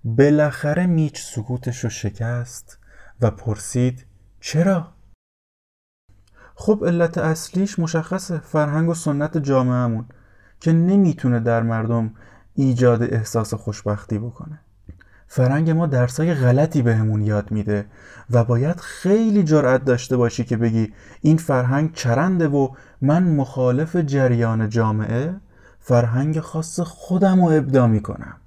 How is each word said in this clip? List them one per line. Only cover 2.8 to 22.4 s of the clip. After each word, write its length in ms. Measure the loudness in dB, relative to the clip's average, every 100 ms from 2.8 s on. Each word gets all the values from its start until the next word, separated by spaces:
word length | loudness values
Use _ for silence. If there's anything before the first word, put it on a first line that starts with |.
| -20 -20 -20 -2
و 100 | -2
پرسید: 720 | -2 -8 -8 -6 0 0 -2 -18 _ -20 -18
«چرا؟» 480 | -4 0 2 0 -4 _ -20 _ _ _ _ _ _ _ _ _ _ _ _ _ -20 -6
خب 280 | 0 2 2
علت 320 | 2 0 0
اصلیش 640 | -2 -2 -4 -4 -2 -2
مشخصه، 580 | -2 -4 -4 -8 -6 -10
فرهنگ 520 | -4 -2 0 0 0
و 40 |
سنت 440 | -2 -2 -2 -2 -2
جامعه‌مون 680 | 0 0 2 0 0 -4 -8 -18 _ -20 _ -4
که 140 | 0
نمی‌تونه 680 | 2 4 4 2 0 0 0
در 220 | 0 0
مردم 500 | 0 -2 -2 -2 -2 -8 -20 -20 _
ایجاد 500 | -2 0 4 4 4
احساس 500 | 0 -2 -2 -4 -4
خوشبختی 680 | -6 -8 -8 -4 -6 -4 -6
بکنه. 400 | -6 -12 -16 -16 _ _ -20 -20 _ -20 _
فرهنگ 420 | 0 2 2 2
ما 180 | 0 0
درسای 460 | 0 0 0 -2
غلطی 480 | 2 2 4 2 2
بهمون 400 | 2 2 2 0
یاد 300 | 0 -2 -2
می‌ده 340 | -4 -2 -4 -4 -16 -20 -20 -2
و 140 | 0
باید 360 | 2 0 0 -4
خیلی 640 | -10 -6 0 2 4 2
جرأت 420 | 4 4 4 2 2
داشته 320 | -2 0 0
باشی 260 | 0 0
که 140 | -4 0
بگی: 360 | 2 0 -2 -6 -20 -2
«این 160 | 2 2
فرهنگ 560 | 2 0 0 0 -2
چرنده 540 | -2 -2 0 0 0